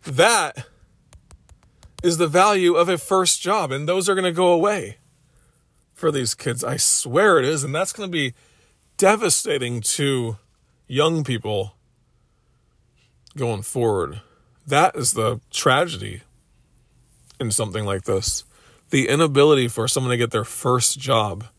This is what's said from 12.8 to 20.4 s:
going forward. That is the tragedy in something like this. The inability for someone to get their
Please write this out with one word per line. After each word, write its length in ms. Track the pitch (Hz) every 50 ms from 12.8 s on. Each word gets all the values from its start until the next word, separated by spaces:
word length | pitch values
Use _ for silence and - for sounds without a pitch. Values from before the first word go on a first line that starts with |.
| _ _ _ _ _ _ _ _ _ - _
going 260 | 147 131 120 113 98
forward. 600 | 107 - - 127 120 117 104 95 85 69 73 107 - _ _ _ _ _ _ _ _
That 300 | 147 139 143 165 185 -
is 160 | - - 120
the 300 | - 117 110 110 - 110 _ _
tragedy 680 | - - - 147 127 139 170 175 - 95 98 104 95 92 - _ _ _ _ _ _ _ _ _ _ _ _ _ _ _ _ _ _ _ _ _ - _
in 140 | 135 117
something 340 | 104 - 117 107 92 110 107
like 180 | 101 98 95 92
this. 400 | - 101 95 95 - - - - _ _ _ _ _ _ _ _ _
The 180 | - 139 131 -
inability 600 | 131 143 165 156 139 139 143 151 151 139 123 120
for 200 | - - 113 110
someone 240 | - 143 131 127
to 60 | 123 120
get 140 | 120 113
their 140 | - 110